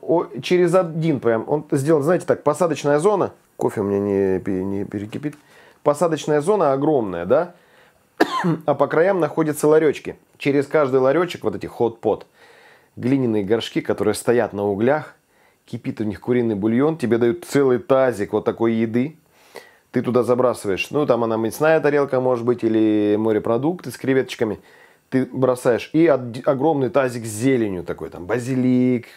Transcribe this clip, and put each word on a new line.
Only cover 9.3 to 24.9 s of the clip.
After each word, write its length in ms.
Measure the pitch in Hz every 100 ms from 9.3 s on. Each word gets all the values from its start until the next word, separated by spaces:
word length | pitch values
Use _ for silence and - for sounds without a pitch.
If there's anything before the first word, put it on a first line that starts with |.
| - 156 143 151
ларёчки. 480 | 156 156 - - - _ _
Через 280 | 147 139 139
каждый 360 | 156 135 131
ларёчек 420 | 131 151 180 -
вот 120 | 110 95
эти 100 | 85
хот-пот, 600 | - 117 113 110 90 - _ - - - _ _ 107
глиняные 480 | 117 135 123 107 95
горшки, 340 | 113 - 160
которые 340 | 156 101 104
стоят 380 | 101 - 120 104
на 140 | 101 104
углях, 500 | 98 120 151 - - _ _ _ _ _
кипит 360 | 120 131 -
у 20 |
них 160 | 107 90
куриный 360 | - 123 117 101
бульон, 420 | 113 117 147 160
тебе 200 | 117 117
дают 280 | 120 117 -
целый 340 | 143 135 123
тазик 540 | - 131 131 101 101
вот 100 | 107
такой 300 | 113 107 113
еды. 420 | 113 113 120 143 - _ _ _ - - _ _
Ты 100 | 127
туда 220 | 123 120
забрасываешь, 680 | 113 123 123 107 101 90 -
ну, 140 | 143 139
там 180 | 120
она 140 | 113 110
мясная 420 | 113 - 156 160
тарелка, 400 | 147 143 139 131
может 260 | 127 120 117
быть, 200 | 120 113
или 500 | 110 110 107 104 107
морепродукты 720 | 110 107 110 117 147 180 131
с 60 | -
креветочками. 640 | 123 131 127 - 110 95 - - -